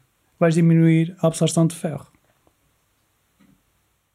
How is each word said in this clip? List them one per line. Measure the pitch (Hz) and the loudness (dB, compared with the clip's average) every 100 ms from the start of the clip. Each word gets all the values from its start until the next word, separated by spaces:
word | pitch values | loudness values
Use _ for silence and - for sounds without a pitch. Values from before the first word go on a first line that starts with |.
| _ _ _ - | _ _ _ -4
Vais | 170 | 0
diminuir | 165 165 165 165 160 160 - | 2 2 4 4 2 -2 -4
a | 165 | -4
absorção | 160 160 - 165 | -2 -2 0 -2
de | - | -4
ferro. | 170 139 - _ _ _ _ _ _ _ _ _ _ _ _ _ _ _ _ _ _ _ _ | -12 -12 -16 _ _ _ _ _ _ _ _ _ _ _ _ _ _ _ _ _ _ _ _